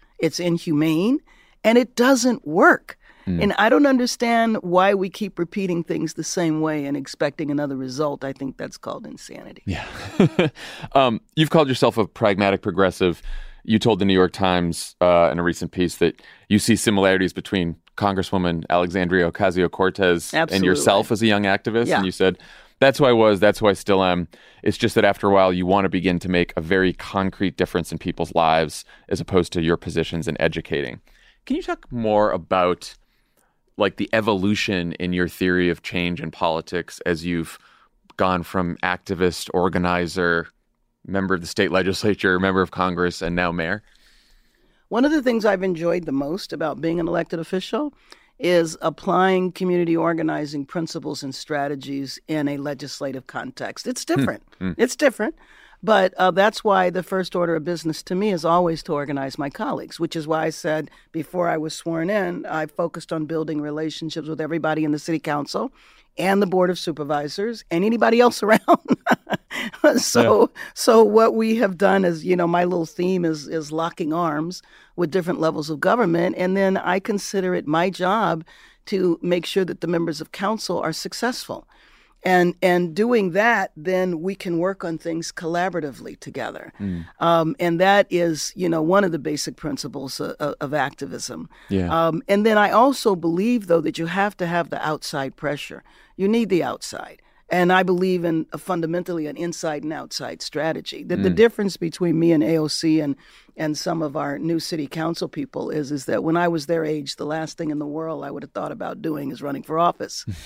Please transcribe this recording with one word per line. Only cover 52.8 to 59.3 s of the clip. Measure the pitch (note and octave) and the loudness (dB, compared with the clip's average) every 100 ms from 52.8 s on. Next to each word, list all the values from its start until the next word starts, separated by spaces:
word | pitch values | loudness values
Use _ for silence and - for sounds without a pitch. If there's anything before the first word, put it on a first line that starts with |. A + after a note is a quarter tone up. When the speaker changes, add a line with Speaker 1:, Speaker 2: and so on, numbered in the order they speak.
| C#3+ - C#3+ C3 - | -10 -8 -8 -8 -10
Speaker 1:
context. | C3 B2+ - A2+ - - | -10 -10 -10 -10 -10 -8
It's | B3+ | -6
Speaker 2:
Hmm. | - - | -2 0
Speaker 1:
different. | - - _ - | 0 -4 _ -8
Speaker 2:
Hmm. | F#2 - | -6 -2
Speaker 1:
It's | A#3+ - | -2 2
different. | C#4+ G#3 A3 - _ - - _ | 0 0 -6 -6 _ -20 -20 _
But, | F3 G#3 F#3+ - | 2 4 2 2
uh, | F#3 | 2
that's | F3+ G#3 G#3+ | 4 2 2
why | G#3+ F#3+ F3+ | 2 2 2
the | F3 | -2
first | - F#3+ F3+ F3+ | -4 -4 -2 -2
order | E3+ D#3+ | 0 -2
of | |
business | D3+ E3 D#3+ D3+ | -2 -4 -4 -6
to | - F#3 | -4 -2
me | G#3+ | 0
is | F3+ | 0
always | D#3+ F3 F3 D#3+ | 2 2 2 -2
to | - | -4
organize | D3 C#3+ C#3 C3+ | -4 -4 -6 -6